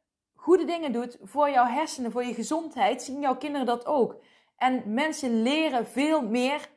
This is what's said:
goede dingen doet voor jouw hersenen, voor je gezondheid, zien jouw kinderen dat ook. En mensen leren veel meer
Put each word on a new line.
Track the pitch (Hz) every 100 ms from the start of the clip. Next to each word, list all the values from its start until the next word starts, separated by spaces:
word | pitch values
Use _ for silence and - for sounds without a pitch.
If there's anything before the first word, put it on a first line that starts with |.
| _ _ _ _
goede | - 359 285
dingen | 339 311
doet | 233 240 -
voor | 190 277 294
jouw | 269 247
hersenen, | 247 311 - 240
voor | 240
je | 247
gezondheid, | 226 226 311 330 247 202 254
zien | - 269
jouw | 285 262
kinderen | 302 285 240
dat | 240 -
ook. | 294 220 - _ _ _ -
En | 254 254 202
mensen | 220 311 311 262 226
leren | 226 302 320 247 226
veel | - 294 311
meer | 233 233 254 294 294